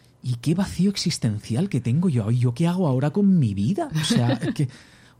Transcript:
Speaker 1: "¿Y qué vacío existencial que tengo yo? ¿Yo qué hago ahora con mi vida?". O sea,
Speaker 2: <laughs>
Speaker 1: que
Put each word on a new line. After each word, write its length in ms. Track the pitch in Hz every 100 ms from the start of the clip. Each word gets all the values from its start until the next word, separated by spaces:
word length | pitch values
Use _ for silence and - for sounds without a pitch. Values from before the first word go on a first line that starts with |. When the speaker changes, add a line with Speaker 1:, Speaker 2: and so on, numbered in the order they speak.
| _ _
Speaker 1:
"¿Y 120 | 127 120
qué 200 | 147 170
vacío 340 | 196 - 196
existencial 800 | 196 175 - 117 104 - 113 196
que 120 | 135
tengo 280 | 117 143 185
yo? 220 | 123 104
¿Yo 220 | 120 123
qué 140 | 120 170
hago 200 | 180 165
ahora 240 | 127 147
con 260 | 196 202 180
mi 160 | 113
vida?". 360 | 98 107 202 302
O 100 | 156 156
sea, 340 | 233 - 269
Speaker 2:
<laughs> 160 | - -
Speaker 1:
que 140 | 139 - - - - _